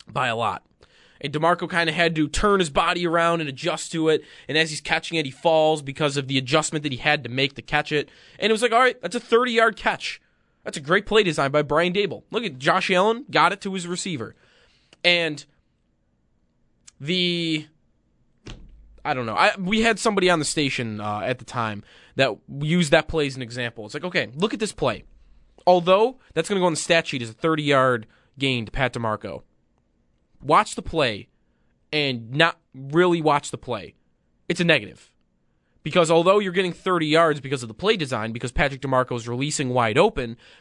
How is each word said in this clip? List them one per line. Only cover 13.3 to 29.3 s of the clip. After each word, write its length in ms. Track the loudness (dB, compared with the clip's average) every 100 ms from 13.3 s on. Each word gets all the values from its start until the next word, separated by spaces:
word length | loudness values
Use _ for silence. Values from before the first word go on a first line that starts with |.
got 220 | 2 2
it 100 | 0
to 100 | -6
his 140 | -8 -8
receiver. 480 | -8 -6 -8 -10 -14 _ _ _ _ _ _
And 400 | 2 2 0 -6 -14 _ _ _ _ _ _ _ _ _ _ _ _ _ _ -12
the, 680 | -4 0 0 0 -2 -4 -6 _ _ _ _ _ _ _ -18 -18 -20 -20 -20 -10
I 100 | -6
don't 120 | -4 -2
know. 100 | 2
I, 180 | 2 2
we 260 | 0 2
had 160 | 2 2
somebody 300 | 0 2 2
on 100 | 2
the 60 |
station, 560 | 0 -2 -2 -2 -6 -6
uh, 200 | -6 -4
at 180 | -4 -6
the 60 |
time 380 | -6 -6 -6 -6 -14 -20 _ -2
that 200 | 0 -2 -10 -6
used 300 | 0 2 4
that 180 | 4 2
play 180 | -2 -4
as 100 | -6
an 60 |
example. 440 | -10 -8 -8 -8 -12
It's 80 |
like, 100 | -10
okay, 240 | -4 -4 -4
look 180 | -2 -4
at 80 | -2
this 120 | -6
play. 320 | -2 -4 -4 -10 -20 _ -20 _ _ 4
Although 520 | 4 6 4 4 -2 _
that's 140 | -6 -2
gonna 120 | 0
go 60 | 2
on 60 |
the 40 | 0
stat 300 | 0 0 0
sheet 160 | -6
as 80 | -8
a 40 |
thirty-yard 720 | -4 0 0 2 4 4 0 -4 _ _ -4
gain 280 | -2 -2 -4
to 60 |
Pat 200 | -2 -2
DeMarco, 500 | -2 -4 -4 -6